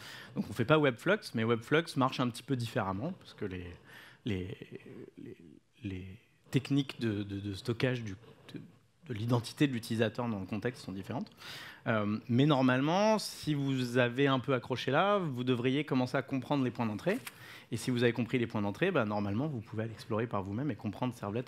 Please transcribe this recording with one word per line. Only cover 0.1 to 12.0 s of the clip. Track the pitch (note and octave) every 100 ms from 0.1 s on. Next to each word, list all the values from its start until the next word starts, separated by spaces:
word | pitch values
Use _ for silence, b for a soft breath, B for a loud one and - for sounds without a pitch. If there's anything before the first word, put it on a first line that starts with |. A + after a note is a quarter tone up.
| B B -
Donc | -
on |
fait | G#2+ A#2
pas | D#3
Webflux, | C#3+ A#2+ D#3+ G#3+ -
mais | A#2
Webflux | A2+ A#2 A2+ D3+ E3 -
marche | B2+ -
un | B2
petit | A2+
peu | - C3
différemment | A#2 B2 G2 F#2+ D3
parce | F#3+ -
que | - G#2
les, | F2+ F2 F2 - B B B -
les, | F#2+ F#2 - - - - E2+ - -
les, | - - E2+ - _ _ G#2+
les | F#2 F#2+ F#2 _ _ -
techniques | C3+ - C#3 C#3 -
de, | A#2 G2+
de, | G2+ G2+
de | G2 F#2+
stockage | - A2+ C3 B2
du, | A2+ F#2+ - - -
de, | - - - _ _ -
de | G#2+
l'identité | A#2 B2 - - D3
de |
l'utilisateur | A#2+ - A2+ A2+ G#2+ A#2+
dans | G#2
le | F#2
contexte | G#2+ A#2+ B2+
sont | -
différentes. | F#2+ F#2 A#2+ A3 - B B B B -
Euh, | A2